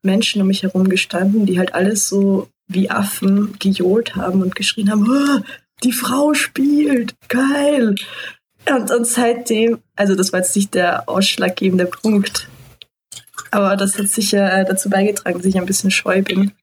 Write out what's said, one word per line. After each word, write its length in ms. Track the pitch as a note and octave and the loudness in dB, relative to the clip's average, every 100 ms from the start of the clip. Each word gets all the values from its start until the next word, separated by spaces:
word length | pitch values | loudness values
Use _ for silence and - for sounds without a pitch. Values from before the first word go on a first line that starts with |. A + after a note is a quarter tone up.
Menschen 400 | F#3+ G3 - G#3 | 0 0 0 0
um 60 | F#3+ | 0
mich 160 | F#3+ | 0
herum 260 | F#3 F#3 F#3+ | -2 0 2
gestanden, 560 | F#3+ - F3 F#3+ A3 G3 | 2 -2 -2 0 2 2
die 120 | F3+ | 0
halt 140 | F#3 | -2
alles 320 | - F#3+ G#3+ - | 0 0 0 -2
so 420 | G3 G3 F#3+ - _ - | 0 2 0 -2 _ -6
wie 160 | F#3 F#3+ | -2 0
Affen 680 | - G3+ - G3 G3 G#3 - | 0 -4 -2 0 2 0 -2
gejohlt 560 | G3 F#3+ F3+ G#3+ A#3 | -2 0 2 2 0
haben 280 | F#3+ F#3 F#3+ | -4 -2 0
und 120 | F#3 | 0
geschrien 380 | - G3 - G3+ | -2 -4 -2 0
haben, 180 | G#3 A3 | 2 2
"Oh, 300 | C4+ C#4+ C4+ - - _ - | 2 2 0 -2 -16 _ -4
die 80 | B3+ | -2
Frau 440 | A#3+ A#3 C4 D4 | -2 -2 0 2
spielt, 840 | D4 - - C#4 D4 D4 C4 A3+ - - | 2 -2 0 2 2 2 0 -2 -8 -4
geil!" 680 | A#3+ C4+ C#4+ C#4+ D4 A3+ G3+ - - - - _ _ - | 0 2 2 2 2 2 0 -6 -14 -14 -16 _ _ -2
Und, 200 | C4 G3+ | 0 0
und 140 | A#3+ A#3 | 0 0
seitdem, 720 | - A#3 A#3+ - A3 A3+ A3+ _ - | 0 0 0 0 0 2 0 _ -2
also 180 | G3+ | 0
das 180 | F#3+ F#3+ | 2 0
war 60 | F#3 | 0
jetzt 160 | F3+ | -2
nicht 200 | G3+ G3 | 0 0
der 340 | - F3 - - | 0 0 -2 -4
ausschlaggebende 800 | F#3 F#3+ - F#3 - F#3+ F#3 F3+ | -2 0 0 -2 0 0 2 0
Punkt, 600 | - A3 G#3 G3 - - - - - - _ _ - - - - | -2 0 2 0 -4 -12 -20 -20 -20 -20 _ _ -20 -20 -20 -6
aber 260 | G#3 G3 G3 | 0 0 0
das 220 | G3 - | -2 -2
hat 80 | G3+ | -4
sicher, 460 | - G3+ G3+ F#3+ F#3+ | -2 0 2 2 2
äh, 80 | |
dazu 240 | F#3+ F#3+ G3+ | 0 -2 0
beigetragen, 500 | G3 G#3 G3+ - F3 | 0 2 0 -4 -2
dass 80 | F#3 | 0
ich 120 | F#3 | 0
ein 80 | F3+ | 0
bisschen 240 | F#3+ G3 | -2 0
scheu 320 | - - F#3 | -2 0 0
bin. 300 | G3 F#3 G3+ - | 0 0 0 -2